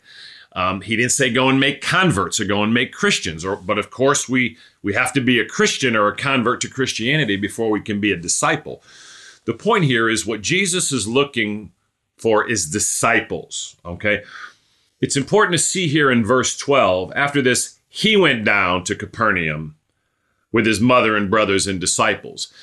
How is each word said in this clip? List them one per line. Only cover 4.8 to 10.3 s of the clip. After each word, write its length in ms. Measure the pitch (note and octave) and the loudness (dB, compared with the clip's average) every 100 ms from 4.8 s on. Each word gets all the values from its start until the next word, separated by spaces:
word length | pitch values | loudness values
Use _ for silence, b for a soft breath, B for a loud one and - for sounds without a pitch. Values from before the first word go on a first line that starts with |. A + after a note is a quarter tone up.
we 120 | G2+ | -4
have 180 | G#2 B2 | -2 0
to 80 | C#3 | 0
be 180 | A#2+ A#2+ | 2 2
a 60 | |
Christian 500 | G#2 - G#3 - B2+ | 0 0 0 0 0
or 140 | A2+ G#2 | 2 2
a 80 | G2+ | 0
convert 460 | C#3+ C3 A2+ A#2 | -2 0 0 -2
to 80 | G#2+ | -6
Christianity 640 | - B2+ - A#2 D#3 A2+ G2 | -4 -4 -2 -2 0 0 -2
before 320 | G2+ - A2+ | -4 -2 -2
we 140 | G#2 | -2
can 180 | - G#2 | -2 -2
be 120 | G#2 | 0
a 40 | F2 | -2
disciple. 640 | E2+ - D3 D3+ - B1 B B B B B B | -2 -2 0 -2 -6 -16 B B B B B B
The 80 | - | -8
point 320 | - G#3 A3 | -4 0 2
here 240 | D3 A#2 A2+ | 2 2 0
is 160 | A2+ | -2
what 160 | G2+ | -4